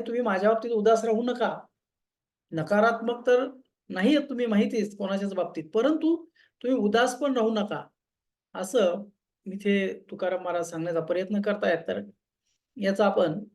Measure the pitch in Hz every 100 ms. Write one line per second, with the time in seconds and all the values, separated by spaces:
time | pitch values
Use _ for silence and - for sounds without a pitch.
0 | 226 233 233 190 202 226 233 226 208 220
1 | 226 220 240 247 220 - - _ _ _
2 | _ _ _ _ - 160 156 202 226 226
3 | 226 233 - 247 269 - _ _ - 185
4 | 202 294 277 240 233 208 226 233 202 -
5 | 190 196 202 185 170 - 156 214 262 311
6 | 311 330 - _ _ _ 247 262 208 226
7 | 254 254 285 247 220 220 202 147 - _
8 | _ _ _ _ _ - 190 254 185 185
9 | 202 _ _ _ 202 196 202 202 190 -
10 | - 196 185 185 180 175 170 165 170 165
11 | 160 175 190 208 202 208 196 165 - 190
12 | 202 - _ _ _ _ _ - 196 196
13 | 202 196 175 160 -